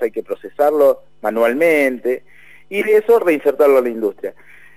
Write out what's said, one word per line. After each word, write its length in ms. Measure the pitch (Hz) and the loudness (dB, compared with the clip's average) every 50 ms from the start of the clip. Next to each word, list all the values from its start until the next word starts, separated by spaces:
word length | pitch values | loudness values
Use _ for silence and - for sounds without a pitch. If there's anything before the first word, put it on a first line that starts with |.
hay 100 | 123 113 | -8 -6
que 120 | - 113 - | -6 -8 -8
procesarlo 800 | - 101 - - 98 - - 143 151 156 151 143 135 123 - - - _ - | -10 -10 -12 -12 -14 -4 -2 -2 0 2 2 2 2 2 0 -6 -20 _ -10
manualmente, 1000 | - 107 107 117 117 117 120 143 165 170 156 147 139 131 127 117 113 123 127 127 _ _ - - - - - - - - | -8 -6 -2 0 -2 0 0 0 0 0 2 2 0 -2 -4 -4 -6 -6 -6 -6 _ _ -20 -20 -20 -20 -20 -20 -18 -10
y 120 | 190 202 202 | -8 -6 -2
de 140 | 214 214 | 0 0
eso 200 | 214 214 - 233 | 0 2 2 2
reinsertarlo 640 | 226 185 175 156 139 - 143 131 143 151 143 139 131 | 2 2 0 -2 0 0 -2 0 2 2 4 4 2
a 20 | |
la 80 | 123 123 | 2 0
industria. 460 | 117 113 110 101 - - - 165 - _ - - - - - - _ | -4 -4 -4 -4 -6 -6 -12 -14 -14 _ -20 -20 -20 -20 -20 -20 _